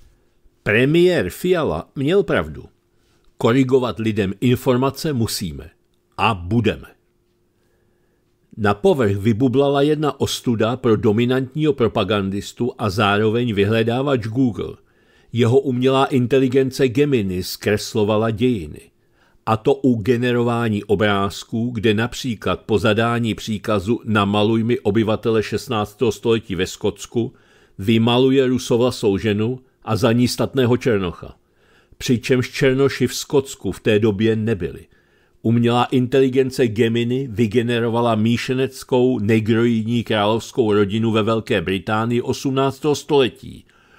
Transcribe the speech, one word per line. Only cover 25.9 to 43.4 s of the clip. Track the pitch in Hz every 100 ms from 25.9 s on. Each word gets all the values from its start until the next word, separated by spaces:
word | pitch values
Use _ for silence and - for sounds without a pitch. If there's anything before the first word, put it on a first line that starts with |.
| - 120
století | - 120 113 -
ve | 87 92
Skotsku“ | - 104 - - 123 113 - _ _ _ -
vymaluje | 98 113 117 120 131 135 131
rusovlasou | 127 - 120 127 - 110 98
ženu | 107 104 110 127 - _
a | - 110
za | 117
ní | 117 123
statného | - 117 135 120 123
černocha. | 139 104 90 - 58 - _ _ _ _ _ -
Přičemž | - 120 - 127 120
černoši | - 139 131 139 - 123
v |
Skotsku | - - 147 135 - 101
v | 90
té | - 107
době | 110 98 110 110
nebyli. | 107 87 82 64 - _ _ _ _ _
Umělá | 110 117 117 120
inteligence | 120 135 127 135 135 131 131 127 123
Gemini | 104 117 113 117 127 135
vygenerovala | 98 117 117 117 120 117 113 117
míšeneckou | 110 110 120 - 127 131 - - 127 127 123
negroidní | 101 113 107 113 120 113 110 120
královskou | 107 110 104 113 - - 110
rodinu | 104 101 110 113
ve | 110
Velké | 104 113 107 107
Británii | 85 95 95 107 113 120
osmnáctého | - 123 143 135 135 135 151
století. | 143 - 147 120 -